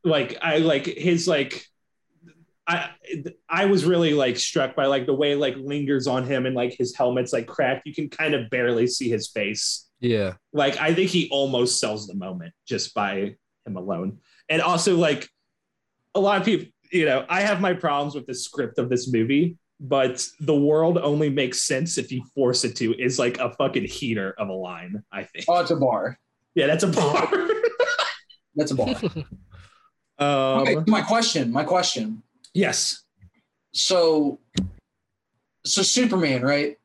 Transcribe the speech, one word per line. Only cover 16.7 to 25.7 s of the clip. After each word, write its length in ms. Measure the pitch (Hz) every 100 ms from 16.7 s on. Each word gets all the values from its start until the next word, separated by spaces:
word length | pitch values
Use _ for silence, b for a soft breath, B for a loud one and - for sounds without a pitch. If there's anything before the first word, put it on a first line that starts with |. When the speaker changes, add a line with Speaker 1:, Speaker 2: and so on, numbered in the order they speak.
| _ _
Speaker 1:
you 140 | 170 156
know, 180 | 135 135
I 120 | 180
have 180 | 202 196
my 120 | 190
problems 400 | 175 165 143 147
with 120 | 143 131
the 80 |
script 440 | 123 - - 120 -
of 100 | 123
this 200 | 123 127
movie, 460 | 117 113 139 175 170 _ _
but 460 | 135 139 131 131 - _
"the 140 | 151 147
world 420 | 143 151 160 170
only 300 | 151 147 151
makes 320 | 139 131 -
sense 340 | - 131 165 -
if 120 | -
you 120 | 123 -
force 300 | - 127 120
it 120 | 123 117
to" 160 | 113 113
is, 180 | 127 127
like, 200 | 123 120
a 120 | -
fucking 300 | - 139 120
heater 500 | 98 - 120 110 95 -
of 100 | 101
a 40 |
line, 500 | 95 92 85 90 101 -
I 120 | 98
think. 200 | 101 - -
Speaker 3:
Oh, 120 | 175
it's 100 | 170